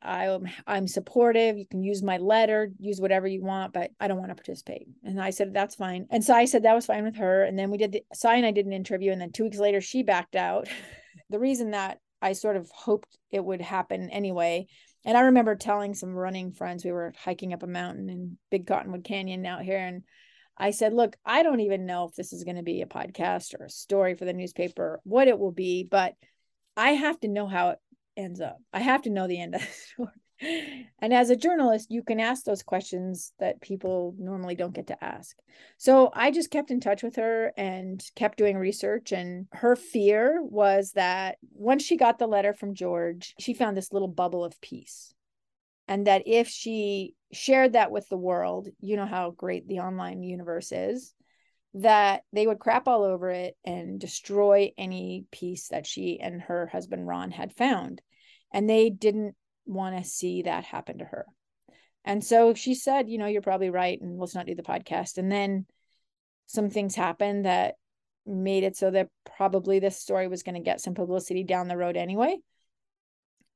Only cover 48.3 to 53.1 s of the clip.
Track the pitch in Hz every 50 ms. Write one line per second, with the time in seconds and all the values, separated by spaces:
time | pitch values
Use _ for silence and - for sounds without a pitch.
48.3 | 180 175 180 180 175 185 202 196 - - - 190 214 208 196 208 - 185 180 175
49.3 | 175 - 185 185 180 180 - 185 196 180 180 185 185 185 180 180 185 185 180 180
50.3 | 180 180 175 170 165 170 170 - - 180 185 196 226 254 254 - _ _ _ _
51.3 | _ _ _ _ _ _ _ _ - 196 196 226 214 208 202 196 196 - - -
52.3 | - 208 214 220 214 214 - 226 226 247 - 269 247 220 202 190